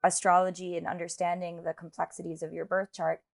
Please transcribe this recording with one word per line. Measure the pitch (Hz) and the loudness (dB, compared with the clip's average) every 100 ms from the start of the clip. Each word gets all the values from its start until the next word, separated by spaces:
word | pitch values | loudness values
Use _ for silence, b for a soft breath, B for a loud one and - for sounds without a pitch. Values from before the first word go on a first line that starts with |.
astrology | 185 - 196 180 185 180 185 170 | 2 4 6 6 6 -2 -6 -4
and | 175 | -4
understanding | 175 170 - 175 180 175 170 | -6 -6 -2 -2 -2 -4 -6
the | 170 | -6
complexities | 160 170 - 165 - 180 156 | -6 -10 -6 -6 -6 -10 -8
of | 160 | -8
your | 165 | -6
birth | - 185 196 | -2 -2 -2
chart | - 160 165 _ | -2 -2 -2 _